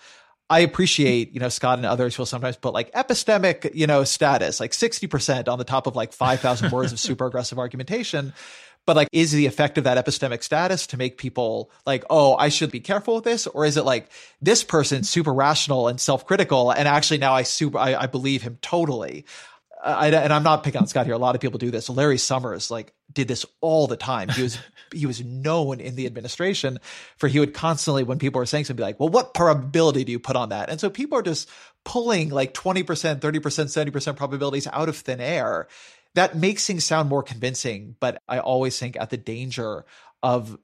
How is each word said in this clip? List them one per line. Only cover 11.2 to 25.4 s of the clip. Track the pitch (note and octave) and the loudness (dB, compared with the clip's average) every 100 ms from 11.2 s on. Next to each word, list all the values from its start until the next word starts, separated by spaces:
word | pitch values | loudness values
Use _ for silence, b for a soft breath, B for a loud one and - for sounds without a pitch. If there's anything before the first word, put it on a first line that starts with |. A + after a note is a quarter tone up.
| C3 B2 A#2 A2 A2 b - | -8 -2 -2 -2 -8 b -4
like, | C3 - | -2 2
"Oh, | D#3 C#3 C3 | 6 6 6
I | D3 | 4
should | C#3+ D3+ | 2 -2
be | B2 | -4
careful | - G3+ G#3 A3+ | -4 -2 0 -2
with | |
this"? | A3+ A#3 - | 0 -2 -4
Or | - D3+ | 0 2
is | D3+ | 2
it | C3+ | 2
like, | A#2+ - B B B | 0 -2 B B B
"This | D3 A3+ - | 2 4 4
person's | D#3+ C#3+ C3+ A2 | 2 4 0 0
super | E3+ D#3 | 0 2
rational | C3 C#3 D3+ - C3 A#2+ | 2 4 2 2 2 0
and | B2 | 0
self-critical, | - C3+ - G3 F#3 C3+ B2 | 0 0 2 2 4 4 4
and | - D3 | 4 4
actually | D3 D3 D3+ | 4 4 2
now | C3+ | 4
I | C3 | 2
super, | B2 - D3+ C#3 | 0 -2 -2 0
I, | C3 C3 | 0 0
I | B2+ | -2
believe | C3 C3+ C3+ | -2 -2 -2
him | A#2+ A#2 | -6 -12
totally"? | - F3 E3 A#2+ D2+ C#2+ - B B B _ - - | -2 0 0 -2 -6 -10 -16 B B B _ -8 -4
I, | D3 D3+ | 2 4
and | D#3 D3 | 4 4
I'm | D3+ | 4
not | D#3 D3+ | 4 4
picking | D3 B2+ | 2 0
on | G2+ | 2
Scott | C3+ A#2 | 2 0
here. | A#2 | 0
A | |
lot | B2+ B2+ | 0 0
of | |
people | C3 G#2+ | -2 -4
do | B2 | -4
this. | A#2 B2 | -4 -4
Larry | B2+ D3 B2+ | 2 2 2
Summers, | - C3 B2 F#2+ - | 0 -2 -4 -8 -8
like, | A#2 - _ _ | -8 -10 _ _
did | D3 B2+ | -4 -2
this | A#2+ - - | -4 -8 -4
all | D#3+ D#3+ C#3 | 2 4 2
the | B2 | 0
time. | B2+ A#2+ F#2+ | -4 -4 -2
He | B2 | -2
was, | B2+ A#2 - - | -2 -4 -16 -20
<laughs> | - | -14
he | E3 C#3+ | -6 -6
was | A#2 | -6
known | B2 B2+ | -10 -6